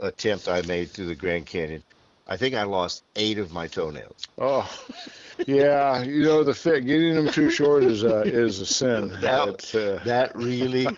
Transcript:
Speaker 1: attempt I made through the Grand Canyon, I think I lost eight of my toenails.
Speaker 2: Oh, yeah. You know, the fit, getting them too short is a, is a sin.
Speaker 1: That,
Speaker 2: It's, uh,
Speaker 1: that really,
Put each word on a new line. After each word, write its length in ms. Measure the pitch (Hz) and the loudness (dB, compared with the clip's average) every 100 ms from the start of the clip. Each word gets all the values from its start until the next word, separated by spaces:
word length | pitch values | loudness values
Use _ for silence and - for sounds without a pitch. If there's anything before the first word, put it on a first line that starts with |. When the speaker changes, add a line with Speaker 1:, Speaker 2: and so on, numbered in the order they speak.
Speaker 1:
attempt 460 | 98 - 110 98 - | -8 -4 -2 -2 -2
I 140 | 90 | -2
made 280 | 85 87 87 | -2 -4 -4
through 160 | - 90 | -8 -10
the 80 | 80 | -6
Grand 300 | 92 85 82 | -4 -4 -4
Canyon, 380 | 92 78 78 - _ _ _ - | -6 -6 -8 -14 _ _ _ -10
I 120 | 95 | -4
think 180 | 127 127 | -2 -2
I 80 | |
lost 400 | 101 98 87 - _ - | -2 -2 -2 -6 _ -4
eight 200 | 107 107 | -2 -2
of 140 | 95 | -4
my 160 | 85 82 | -8 -8
toenails. 560 | - 80 73 52 - - - | -6 -6 -6 -16 -18 -18 -6
Speaker 2:
Oh, 280 | 131 135 - - - - - - - - 359 | -2 -2 -4 -12 -16 -18 -18 -20 -20 -10 0
yeah. 560 | 139 143 143 139 127 | 4 4 4 2 0
You 200 | 127 147 | 0 2
know, 200 | 151 156 | 4 4
the 100 | 147 | 4
fit, 320 | 127 170 151 123 | 0 2 2 2
getting 300 | 156 165 160 | 2 4 2
them 120 | 151 | 2
too 200 | 156 151 | 2 2
short 340 | - 147 147 | 4 4 6
is 200 | 127 110 | 6 4
a, 180 | 113 110 | 2 2
is 400 | 104 120 117 95 | 2 2 0 0
a 40 | 95 | -4
sin. 440 | - 131 113 101 92 | 0 0 0 -2 -4
Speaker 1:
That, 280 | 127 131 135 | 0 0 0
Speaker 2:
It's, 260 | 95 - 110 | -4 -4 -2
uh, 240 | 104 92 95 | 0 -2 0
Speaker 1:
that 300 | 120 131 - | 0 0 -2
really, 520 | 120 123 127 127 127 | -4 -2 0 0 0